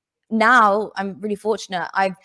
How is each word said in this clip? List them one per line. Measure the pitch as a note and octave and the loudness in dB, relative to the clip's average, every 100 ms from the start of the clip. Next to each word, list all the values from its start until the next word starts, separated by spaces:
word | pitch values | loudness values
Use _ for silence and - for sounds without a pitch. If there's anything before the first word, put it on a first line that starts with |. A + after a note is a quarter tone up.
| _ _ _ | _ _ _
now | A3 A3 B3+ G#3+ G3+ G3+ - | 0 4 6 4 2 -2 -8
I'm | G3 F#3+ | -8 -8
really | G#3 G3+ | -8 -6
fortunate. | G#3+ G#3 - F#3 E3 | -4 -6 -6 -8 -6
I've, | - G3 F3+ | -2 -2 -4